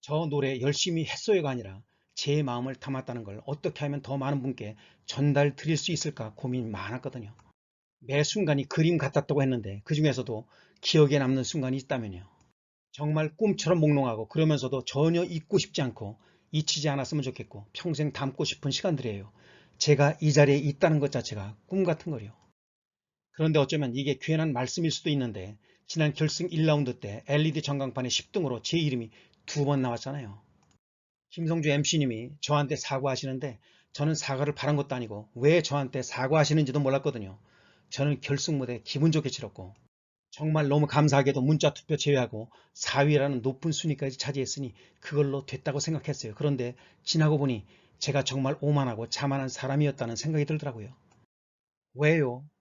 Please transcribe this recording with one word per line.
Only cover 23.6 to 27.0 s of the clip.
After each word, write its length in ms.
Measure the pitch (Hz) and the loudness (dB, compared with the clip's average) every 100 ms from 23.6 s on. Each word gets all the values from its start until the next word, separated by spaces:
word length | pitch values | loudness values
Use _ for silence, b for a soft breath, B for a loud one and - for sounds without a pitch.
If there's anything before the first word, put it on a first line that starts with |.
| 139 160 139 | 4 2 -2
이게 240 | 120 139 131 | -2 -2 -2
괜한 320 | - 160 160 | 0 0 0
말씀일 380 | 123 127 - 165 | -2 -4 -2 -2
수도 180 | - 175 | -2 -2
있는데 460 | 147 123 104 92 104 b b _ | 0 -2 -6 -10 -14 b b _
지난 260 | 160 151 | -2 0
결승 360 | 147 156 - 175 | 0 -2 -2 -4
일 160 | 165 156 | 0 2
라운드 320 | 147 135 | 2 0
때 240 | 120 | -4